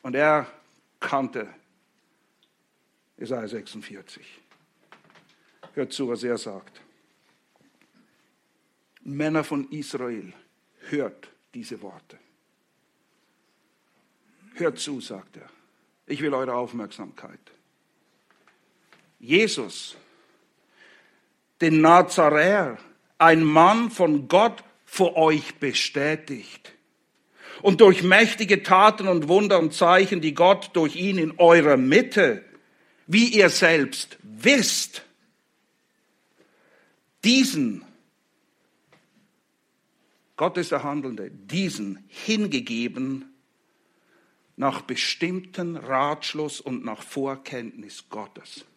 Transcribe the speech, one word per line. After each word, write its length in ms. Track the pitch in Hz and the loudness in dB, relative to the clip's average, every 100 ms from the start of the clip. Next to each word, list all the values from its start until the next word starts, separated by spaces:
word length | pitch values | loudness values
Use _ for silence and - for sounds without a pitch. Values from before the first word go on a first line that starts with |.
Und 120 | 131 | -8
er 320 | 127 151 151 135 - _ _ _ _ | -2 2 0 -2 -16 _ _ _ _
kannte 500 | - 139 131 123 104 - _ _ _ _ _ _ _ _ _ _ _ _ _ _ _ _ | -6 -6 -6 -10 -14 -16 _ _ _ _ _ _ _ _ _ _ _ _ _ _ _ _
Jesaja 300 | 113 127 107 | -12 -10 -10
sechsundvierzig. 760 | 113 98 113 104 98 95 - - - _ _ _ _ _ - _ _ _ _ _ _ - | -14 -16 -20 -20 -20 -20 -20 -20 -20 _ _ _ _ _ -20 _ _ _ _ _ _ -16
Hört 180 | - 131 | -10 -10
zu, 160 | - 131 | -8 -8
was 140 | 117 | -6
er 120 | 123 117 | -6 -8
sagt. 440 | 113 98 - _ _ _ _ _ _ _ _ _ _ _ _ _ _ _ _ _ _ _ _ _ _ _ | -8 -18 -20 _ _ _ _ _ _ _ _ _ _ _ _ _ _ _ _ _ _ _ _ _ _ _
„Männer 420 | - 139 156 156 | -16 -8 -4 -4
von 260 | 147 143 135 | -6 -8 -8
Israel, 640 | 151 143 143 123 113 90 - _ _ _ _ - | -14 -12 -10 -10 -12 -16 -20 _ _ _ _ -10
hört 400 | 147 120 - - _ _ | -8 -8 -12 -20 _ _
diese 260 | 123 113 107 | -20 -18 -18
Worte.“ 380 | 101 90 _ - _ _ _ _ _ _ _ _ _ _ _ _ _ _ _ _ _ _ _ _ _ _ 214 | -18 -20 _ -20 _ _ _ _ _ _ _ _ _ _ _ _ _ _ _ _ _ _ _ _ _ _ _
„Hört 240 | - 165 131 | -6 -6 -6
zu“, 220 | - 135 | -12 -12
sagt 380 | - 98 - - | -14 -18 -18 -20
er. 100 | - _ _ _ _ _ _ | -20 _ _ _ _ _ _
„Ich 140 | 147 | -6
will 140 | 156 | -4
eure 200 | 135 131 | -4 -4
Aufmerksamkeit.“ 840 | 123 120 120 104 - 104 - - - _ _ _ _ _ _ _ _ _ _ _ _ _ _ _ _ _ _ | -6 -6 -10 -14 -16 -20 -20 -20 -20 _ _ _ _ _ _ _ _ _ _ _ _ _ _ _ _ _ _
„Jesus, 800 | 117 170 220 - 107 - - - _ _ _ _ _ _ _ _ _ _ _ _ _ _ _ _ | -2 0 2 -2 -10 -14 -18 -20 _ _ _ _ _ _ _ _ _ _ _ _ _ _ _ _
den 200 | 165 156 | 2 4
Nazaräer, 1000 | 160 175 175 - 156 151 170 202 156 113 - _ _ _ | 6 6 6 2 2 4 2 0 -2 -8 -20 _ _ _
ein 260 | 165 160 | 4 6
Mann 480 | 160 151 175 220 233 | 4 6 6 4 -2
von 380 | - 170 147 127 | -2 0 0 2
Gott 340 | 180 226 - - _ | 2 2 -2 -20 _
vor 320 | _ - 180 160 | _ -2 0 2
euch 380 | 160 151 - | 2 0 -4
bestätigt 1160 | - 143 - - - 143 156 160 131 98 - - _ _ _ _ _ _ _ - - | -8 -6 -4 -6 -4 -4 -4 -8 -16 -16 -20 -20 _ _ _ _ _ _ _ -20 -2
und 180 | 196 180 | 0 8
durch 220 | 214 185 | 8 8
mächtige 600 | 175 190 226 - 202 196 | 4 4 4 0 -2 -2
Taten 440 | - 185 214 214 196 | 2 6 6 4 -2
und 200 | 175 147 | -2 2
Wunder 300 | 185 208 190 | 2 4 0
und 140 | 160 | 0
Zeichen, 480 | - 175 185 190 185 | 0 4 4 2 -2
die 140 | 156 | -4
Gott 360 | 147 175 190 - | 2 4 4 0
durch 220 | 175 156 143 | -2 -2 -2
ihn 220 | 190 190 | -4 -2
in 200 | 160 156 | -4 4
eurer 380 | 175 170 147 135 | 8 8 6 4
Mitte, 680 | 127 175 - 214 160 104 - - _ _ _ _ - | 4 2 2 2 2 0 -10 -20 _ _ _ _ -2
wie 220 | 190 240 | 2 2
ihr 200 | 214 180 | 6 4
selbst 720 | - 175 165 135 - - - | 6 4 4 0 -6 -14 -18
wisst, 840 | 208 156 - 277 190 - - - - _ _ _ _ _ _ _ _ _ _ _ _ _ _ _ _ _ _ _ _ _ | -20 -2 2 2 2 -4 -8 -12 -20 _ _ _ _ _ _ _ _ _ _ _ _ _ _ _ _ _ _ _ _ _
diesen“, 600 | 226 262 262 160 123 95 - _ _ _ _ _ _ _ _ _ _ _ _ _ _ _ _ _ _ _ _ _ _ _ _ - | 2 2 2 0 -4 -6 -14 _ _ _ _ _ _ _ _ _ _ _ _ _ _ _ _ _ _ _ _ _ _ _ _ -6
Gott 220 | 160 175 | -6 -4
ist 140 | 165 | -6
der 100 | 143 | -6
Handelnde, 480 | 143 147 131 110 98 | -6 -8 -10 -12 -16
„diesen 760 | - - 165 190 - 101 - _ | -18 -10 -6 -6 -6 -10 -12 _
hingegeben 1200 | - - 220 202 143 120 117 120 113 131 135 - _ _ _ _ _ _ _ _ _ _ _ _ - | -16 -6 -4 -2 -6 -6 -8 -8 -8 -10 -10 -14 _ _ _ _ _ _ _ _ _ _ _ _ -6
nach 260 | 135 - | -4 -4
bestimmten 920 | - 123 - - 180 180 185 - 175 165 | -10 -8 -6 -4 -6 -6 -10 -10 -10 -10
Ratschluss 840 | 131 135 143 147 - 151 151 143 | -6 -2 -2 -4 -10 -8 -10 -10
und 240 | - 127 | -12 -10
nach 180 | 120 107 | -10 -14
Vorkenntnis 1040 | - - 135 135 135 135 113 - 101 - _ | -14 -8 -8 -8 -12 -14 -14 -16 -20 -20 _
Gottes. 540 | 107 98 - - - - | -16 -16 -18 -20 -20 -20